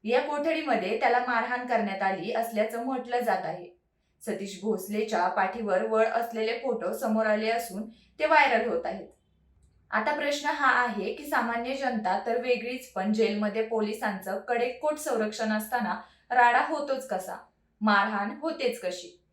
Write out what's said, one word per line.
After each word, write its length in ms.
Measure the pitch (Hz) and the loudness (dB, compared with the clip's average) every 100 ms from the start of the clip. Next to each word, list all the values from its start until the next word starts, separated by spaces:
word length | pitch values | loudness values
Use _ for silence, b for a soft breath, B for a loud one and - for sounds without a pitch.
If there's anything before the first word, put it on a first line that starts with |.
या 160 | 214 247 | 2 0
कोठडीमध्ये 800 | 294 294 311 311 302 214 185 226 | 2 0 0 0 0 0 0 0
त्याला 180 | 254 247 | 2 2
मारहाण 480 | 247 233 226 247 247 | 2 0 0 -4 0
करण्यात 360 | 226 202 190 | 0 0 0
आली 300 | 190 190 202 | 0 0 -2
असल्याचं 520 | 220 220 214 220 233 | -2 -2 0 0 -2
म्हटलं 360 | 254 247 240 247 | -4 -4 -2 0
जात 240 | 220 185 | 2 0
आहे. 240 | 160 160 175 _ _ _ _ _ - | -2 -8 -12 _ _ _ _ _ -6
सतीश 340 | - 202 - | -6 -6 -6
भोसलेच्या 680 | 214 190 - 214 - 180 185 | -2 -2 -2 -4 0 2 2
पाठीवर 540 | 208 190 233 208 185 | 2 0 -2 0 0
वळ 240 | 220 220 220 | 2 2 4
असलेले 520 | 233 233 220 220 247 | 2 -2 -2 -2 -2
फोटो 340 | 269 220 180 | -2 -2 -2
समोर 340 | 220 233 220 220 | -2 0 2 2
आले 240 | 214 220 | 2 2
असून 400 | 226 - 190 220 | -2 -2 -10 -10
ते 360 | - _ - 302 | -14 _ -2 6
व्हायरल 420 | 311 277 226 165 | 6 6 4 2
होत 180 | 165 - | -2 -4
आहेत. 220 | 196 - _ _ _ _ _ _ _ _ | -8 -12 _ _ _ _ _ _ _ _
आता 240 | 214 220 | 0 0
प्रश्न 340 | 294 285 294 294 | 0 -2 -2 -2
हा 360 | 294 269 240 | 2 4 4
आहे 300 | 240 202 190 | 2 0 -4
की 100 | - | -6
सामान्य 500 | 285 285 233 233 247 | -2 0 0 -2 -4
जनता 480 | 277 262 226 180 190 240 | -2 -2 0 0 0 0
तर 140 | 247 | -2
वेगळीच, 520 | 254 233 233 254 - | 0 0 -2 -8 -8
पण 200 | 185 202 | -4 0
जेलमध्ये 500 | 214 214 208 208 214 | 2 2 2 -2 -2
पोलिसांचं 760 | 220 226 208 220 214 190 185 196 | -2 0 -2 -2 -4 -4 -6 -6
कडेकोट 580 | - 240 247 - 302 302 | -2 0 0 0 -2 -2
संरक्षण 540 | 294 226 214 214 220 | -2 0 -2 -2 -2
असताना 480 | 214 214 247 196 175 B B B | -2 0 -2 -2 -4 B B B
राडा 360 | 247 240 240 294 | 6 6 6 2
होतोच 380 | 302 - 269 - | -2 -2 -4 -2
कसा, 400 | 185 - 180 - _ _ _ | -6 -6 -12 -14 _ _ _
मारहाण 500 | 214 202 208 208 202 - | 4 4 4 -2 -4 -4
होतेच 380 | 320 - 247 - | -6 -2 -2 -2
कशी? 400 | 180 - - - _ | -6 -8 -12 -20 _